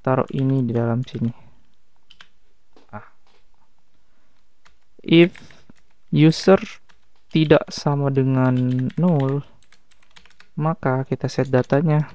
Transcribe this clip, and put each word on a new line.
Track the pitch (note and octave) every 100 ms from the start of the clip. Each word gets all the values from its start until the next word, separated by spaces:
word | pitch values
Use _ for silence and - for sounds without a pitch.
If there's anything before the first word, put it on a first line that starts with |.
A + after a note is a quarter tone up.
taruh | C3+ C3 -
ini | C#3 C3 C3+ A#2+
di |
dalam | A#2+ A#2 A#2 B2+
sini. | A#2+ A#2 - - - - - - - - - - - - - - - -
Ah. | G#2+ - - - - - - - - - - - - - - - - - - - -
If | - E3 F3 - - - - - - - -
user | D3 D#3 D#3+ - F#3+ - - - - - - -
tidak | D#3+ D#3 D3+ -
sama | - D3+ C#3+ C#3
dengan | C3+ C3 C3 B2+ B2+ B2+ B2+ B2+ -
nol, | F3+ D3+ C3+ C#3+ - - - - - - - - - - - -
maka | D#3 E3 C#3 C3 C3+
kita | C3+ C3+
set | - C3
datanya. | B2+ - C#3 E3 D3+ D3